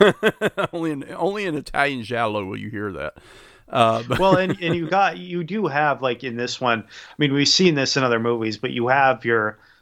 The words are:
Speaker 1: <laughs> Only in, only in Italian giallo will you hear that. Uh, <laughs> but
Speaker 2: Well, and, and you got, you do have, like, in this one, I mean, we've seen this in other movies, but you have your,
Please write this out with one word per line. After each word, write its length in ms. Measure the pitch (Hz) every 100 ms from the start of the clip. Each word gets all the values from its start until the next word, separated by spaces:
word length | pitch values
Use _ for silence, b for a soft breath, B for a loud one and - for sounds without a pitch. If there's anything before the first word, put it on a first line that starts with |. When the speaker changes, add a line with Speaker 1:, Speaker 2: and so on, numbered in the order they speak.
| 202 -
Speaker 1:
<laughs> 560 | 214 - 190 - 175
Only 200 | 175 165
in, 120 | 147 127
only 300 | 175 175 202
in 120 | 196 151
Italian 460 | - 143 143 131
giallo 400 | 104 117 113 107
will 120 | 95 107
you 120 | 104
hear 220 | 101 104
that. 220 | 80 71 - B B B B B
Uh, 340 | 131 113 113
<laughs> 60 | 120
but 100 | 127
Speaker 2:
Well, 180 | 190 185
and, 240 | 185 190
and 140 | 170
you 140 | 170 156
got, 300 | 185 190 180
you 260 | 180 175
do 220 | 165 214 175
have, 340 | 139 151 123
like, 220 | 127 123
in 120 | 131 117
this 240 | 120 -
one, 200 | 127 113
I 320 | - - - -
mean, 140 | 147
we've 140 | 139 143
seen 260 | - 185 147
this 200 | 131 139
in 60 |
other 160 | 127 117
movies, 400 | 117 117 110 107
but 140 | 127
you 160 | 127 117
have 360 | 135 135 120
your, 340 | 117 117 107 - b b